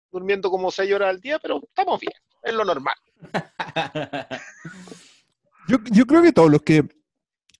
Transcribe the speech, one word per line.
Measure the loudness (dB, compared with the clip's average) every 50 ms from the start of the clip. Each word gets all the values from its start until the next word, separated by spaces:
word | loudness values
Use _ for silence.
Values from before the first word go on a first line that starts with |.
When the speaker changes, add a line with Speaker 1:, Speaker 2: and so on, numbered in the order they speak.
| _ _
Speaker 1:
durmiendo | -14 -10 -6 -4 -2 -2 -2 -2
como | -2 -2 -4 -6
seis | -4 -4 -4 -2
horas | -2 -2 -2 -4
al | -4 -6
día, | _ -8 -8 -8
pero | -6 -8 -8 -8
estamos | -10 _ _ -4 -2 -2 -4 -4
bien, | -6 -12 -14 _ _ _ _ _
es | -10 -6 -4
lo | -2 -2
normal. | -2 -4 -4 -4 -6 -8 -8 _ _ _ _
Speaker 2:
<laughs> | -20 -10 -8 -8 -8 -8 _ -14 -14 -8 -8 -8 -8 -8 -8 -10 -10 -10 -12 -14 -12 -12 -16 -16 -16 -20 -20 -20 -20 -20 -20 -20 -20 -20 -20 -20 _ _ _ _ _ _ _ _ _ _ _ _ _ -2
Speaker 3:
Yo, | -2 -2 0 2
yo | 4 4 4
creo | 6 6 6
que | 6 6
todos | 6 6 6 6
los | 6 4
que | 2 2 2 2 2 0 -8 _ _ _ _ _ _ _ _ _ _ _ _